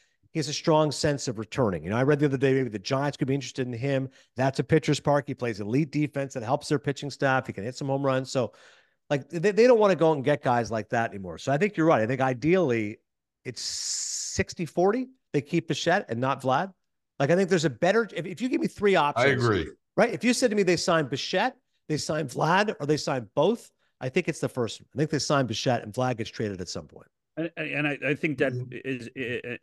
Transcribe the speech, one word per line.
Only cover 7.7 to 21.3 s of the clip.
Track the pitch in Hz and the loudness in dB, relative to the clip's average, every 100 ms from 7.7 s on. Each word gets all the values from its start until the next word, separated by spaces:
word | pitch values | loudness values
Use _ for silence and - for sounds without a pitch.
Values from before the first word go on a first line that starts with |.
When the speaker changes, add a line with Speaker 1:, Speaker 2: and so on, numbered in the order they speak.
| - | -8
Speaker 1:
some | 139 | -4
home | 135 139 | -2 0
runs. | 131 131 | 0 -2
So, | 131 113 - - _ _ _ - | -2 -4 -6 -20 _ _ _ -4
like, | 147 - | -4 -4
they, | 170 190 | -2 0
they | 202 247 | 4 6
don't | 233 | 6
wanna | 208 160 | 6 4
go | 160 | 4
and | 151 | 2
get | 127 143 | 2 0
guys | 139 120 107 | 2 0 0
like | 110 107 | -4 -2
that | 120 113 | -2 -2
anymore. | 101 92 82 | -4 -12 -8
So | - | -2
I | 147 | 0
think | 202 202 | 0 2
you're | 160 | 4
right. | 135 | 4
I | 110 | 4
think | 131 | 0
ideally | 131 123 151 185 156 117 104 110 _ _ _ _ 127 | 0 0 2 2 2 0 -2 -8 _ _ _ _ -14
it's | 123 | -10
sixty | - - - - - - - - - - 165 | -10 -8 -6 -6 -6 -8 -6 -4 -4 -4 -6
forty. | - 185 247 254 _ _ | 0 2 2 -4 _ _
They | 147 | -4
keep | 139 170 - | 0 -2 -2
Bichette | 147 170 190 - | -2 0 0 0
and | 113 | -4
not | 131 135 | -2 -2
Vlad. | 127 131 190 - _ _ _ - | 0 0 0 -10 _ _ _ -2
Like, | 139 | 2
I | 175 | 2
think | 185 | 4
there's | 180 | 2
a | 151 | 0
better, | 113 175 214 214 | 0 2 2 0
if, | 170 170 | -4 -8
if | 165 | -6
you | 247 | -4
give | 320 | -2
me | 330 | -2
three | - 202 180 | 0 2 4
options, | 147 117 135 | 2 2 2
Speaker 2:
I | |
agree. | 127 120 95 76 - _ - | 4 2 2 0 -10 _ 0
Speaker 1:
right? | 233 | 0
If | 175 233 | 2 0
you | |
said | 233 254 | 2 2
to | 208 | 2
me, | |
they | 185 170 | 2 2
signed | - 165 135 | 2 2 0
Bichette, | 139 - | -4 -2